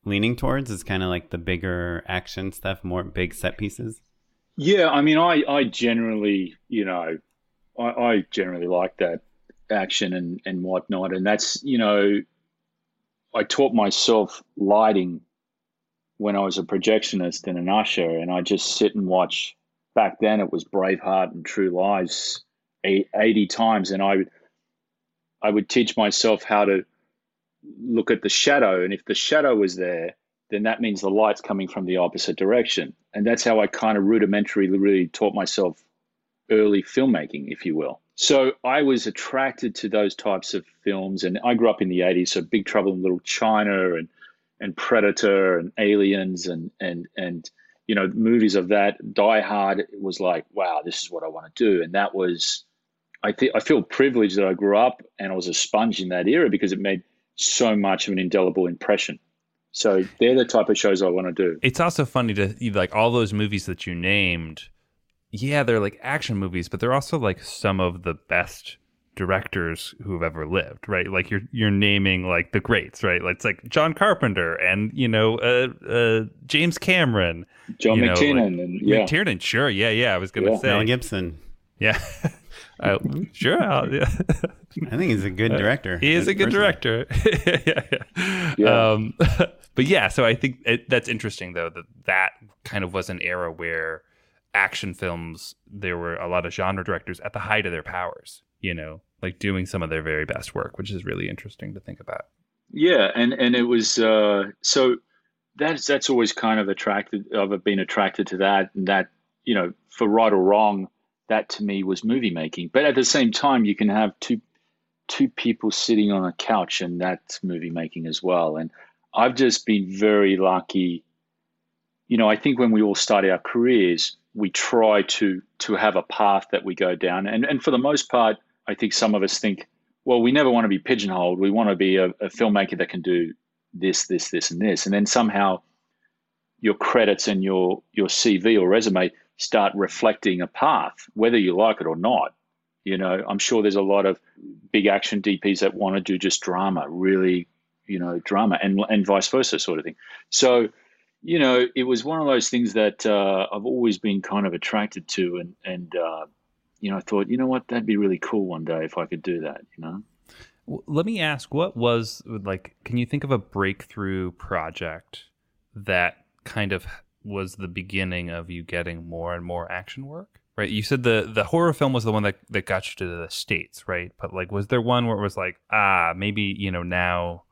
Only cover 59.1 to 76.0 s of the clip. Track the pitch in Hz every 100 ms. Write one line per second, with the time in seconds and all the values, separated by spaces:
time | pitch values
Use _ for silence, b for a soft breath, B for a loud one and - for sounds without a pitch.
59.1 | - _ _ _ _ _ - 110 95 95
60.1 | - 117 131 120 117 101 101 104 95 92
61.1 | 92 92 82 90 80 131 - 170 165 135
62.1 | 127 117 104 98 107 120 101 92 107 117
63.1 | 120 107 104 107 101 - 87 - 87 90
64.1 | 101 92 85 80 78 - _ _ _ _
65.1 | _ - 101 135 147 120 113 101 - 127
66.1 | 151 - 104 95 90 85 95 120 135 -
67.1 | 160 110 90 - - 101 95 90 87 87
68.1 | 78 - 87 87 - - - _ _ _
69.1 | - 92 95 - 95 85 82 - - 98
70.1 | 87 82 78 76 92 - 71 - 92 90
71.1 | 95 92 101 - 120 107 98 104 101 98
72.1 | 92 90 87 87 101 - 107 - - 98
73.1 | 87 90 90 110 95 120 160 160 151 208
74.1 | 180 123 92 85 82 90 95 107 - 120
75.1 | 110 110 117 120 123 127 - - 120